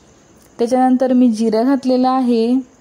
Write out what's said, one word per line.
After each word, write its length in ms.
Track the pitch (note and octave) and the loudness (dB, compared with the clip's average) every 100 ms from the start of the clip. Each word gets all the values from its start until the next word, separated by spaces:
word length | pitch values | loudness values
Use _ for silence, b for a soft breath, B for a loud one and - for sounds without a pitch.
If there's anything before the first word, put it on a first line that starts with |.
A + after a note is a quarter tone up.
| b b b b _ - | b b b b _ -8
त्याच्यानंतर 540 | A#3 B3+ B3+ B3+ C4 | -2 0 2 2 2
मी 180 | B3+ B3 | 2 2
जिरं 340 | G#3+ A3+ G#3+ B3 | 0 -2 0 0
घातलेलं 440 | C#4 B3+ B3+ B3+ | 0 0 0 0
आहे. 440 | C4 B3 A#3 A3+ C4 B3+ _ | 0 0 0 0 -2 -4 _